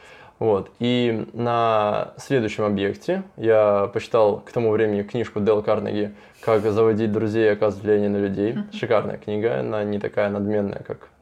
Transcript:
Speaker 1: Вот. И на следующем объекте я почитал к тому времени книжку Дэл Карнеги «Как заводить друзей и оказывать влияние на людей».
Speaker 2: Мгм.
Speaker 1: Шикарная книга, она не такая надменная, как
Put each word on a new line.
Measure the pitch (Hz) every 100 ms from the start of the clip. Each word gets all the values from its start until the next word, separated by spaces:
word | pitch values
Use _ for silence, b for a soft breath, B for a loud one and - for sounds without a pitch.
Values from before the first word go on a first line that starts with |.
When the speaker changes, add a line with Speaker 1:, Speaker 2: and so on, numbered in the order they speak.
| B B B -
Speaker 1:
Вот. | 113 98 92 -
И | 120 123 120 110 104
на | 110 120 117 113 110 104 104 - -
следующем | - 135 107 107
объекте | 107 101 98 101 - 185 190 -
я | 113 110 104 101 98
почитал | 110 - 117 104 101
к | -
тому | 123 113
времени | 107 107 101
книжку | 101 123 107 107
Дэл | 101 104
Карнеги | 107 107 104 104 104 B B B
«Как | - 110
заводить | 107 104 113 107 113
друзей | 104 110 110 110
и |
оказывать | 104 104 101
влияние | 107 104 101
на | 101
людей». | 101 98 104
Speaker 2:
Мгм. | 135 208
Speaker 1:
Шикарная | - 117 107 101 101
книга, | - 104 117 131
она | 123 107
не | 104 101
такая | 104 - 104
надменная, | 101 101 107 101 -
как | - - - _